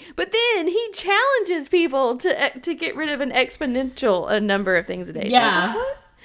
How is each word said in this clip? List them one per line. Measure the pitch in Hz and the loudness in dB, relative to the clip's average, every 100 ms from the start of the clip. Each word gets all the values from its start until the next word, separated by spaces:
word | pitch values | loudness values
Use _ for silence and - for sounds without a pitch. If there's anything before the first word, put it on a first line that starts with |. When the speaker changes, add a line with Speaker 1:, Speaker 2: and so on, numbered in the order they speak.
| - | -10
Speaker 1:
but | - 370 | -6 -2
then | 440 480 427 330 | 0 2 2 0
he | 370 466 | -2 -2
challenges | 381 359 403 539 539 381 349 269 | -6 0 2 4 2 0 -2 0
people | 359 330 269 254 247 | 2 2 2 0 0
to, | 359 - | 0 0
uh, | 277 262 | 0 -2
to | 339 | -6
get | 311 330 | -4 -4
rid | - 311 | -4 -4
of | 285 | -2
an | 277 | -2
exponential, | 254 247 - 294 247 262 254 254 185 - | 0 0 -2 -2 -2 -4 -2 2 2 2
uh, | 208 | 0
number | 208 196 196 180 | 2 0 2 0
of | - | 0
things | 180 180 | -6 -8
a | |
day. | 160 - | -6 2
So | 247 | 4
I | |
was | 226 | 4
Speaker 2:
Yeah. | 180 185 | 2 0
Speaker 1:
like, | 427 | -2
"What?" | 523 554 - _ | -4 -8 -14 _